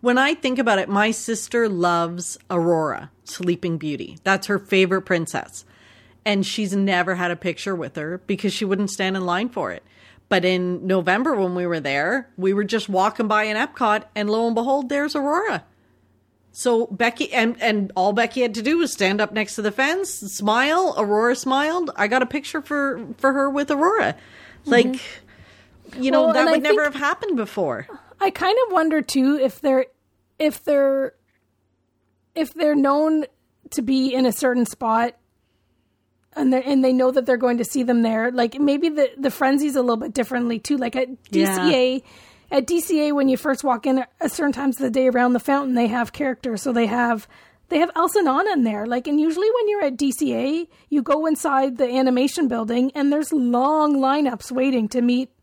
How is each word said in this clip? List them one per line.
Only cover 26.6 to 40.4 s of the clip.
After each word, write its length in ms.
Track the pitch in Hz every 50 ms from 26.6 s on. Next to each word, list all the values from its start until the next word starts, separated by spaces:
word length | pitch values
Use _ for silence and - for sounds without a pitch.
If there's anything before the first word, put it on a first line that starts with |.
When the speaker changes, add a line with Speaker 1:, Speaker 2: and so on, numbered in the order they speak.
| 262
Speaker 2:
I 40 | 294
Speaker 1:
never 120 | 415 415 403
Speaker 2:
think 120 | 294 269
Speaker 1:
have 60 | 269 285
happened 340 | 285 349 - - 415 349
before. 500 | 240 214 196 - - 185 143 120 104 135 - 440 - - - - _
Speaker 2:
I 100 | 392 381
kind 260 | 370 - 339 359 415 494 523
of 60 | 453 370
wonder 300 | 339 320 320 311 311 294
too 340 | - - 277 254 269 294 302
if 200 | 262 262 - -
they're, 260 | - 285 262 262 - - _ _ _ _ _ _ _ _ _ _
if 240 | 311 302 - - -
they're, 500 | - 294 285 277 269 269 269 269 262 _ _ _ _ _ _ _ _ _ _ _ _ _ _ _ _ _ _ _ _ _ _ _ _ _
if 200 | 320 311 - -
they're 200 | 302 349 302 302
known 500 | 285 269 277 277 294 311 311 311 311 294 - _ _ _ _ _ _ _ -
to 120 | - - 240
be 320 | 214 269 262 262 262 247
in 120 | 262 262
a 60 | 247 214
certain 340 | - - 254 247 247 240
spot 480 | - - _ 262 226 220 226 233 240 - _ _ _ _ _ _ _ _ _ _ _ _ _ _ _ _ _ _ _ _ _ _ _ _
and 180 | 311 294 262 254
they're, 100 | 254 254
and 200 | 262 285 269 262
they 80 | 262 254
know 180 | 254 254 254
that 160 | 262 269 247
they're 100 | 247 254
going 220 | 233 254 247 240 240
to 60 | 233
see 180 | - - 277 247
them 200 | 233 247 240 226
there. 280 | 226 220 220 226 247
Like, 280 | 247 247 240 233 233 269
maybe 300 | 294 285 277 294 311 330
the, 220 | 302 302 285 254 - -
the 120 | 269 269
frenzy's 460 | - - 277 262 277 285 294 302 262
a 40 | 277 247
little 140 | 247 233
bit 180 | 220 - - 214
differently 440 | - 233 - 254 247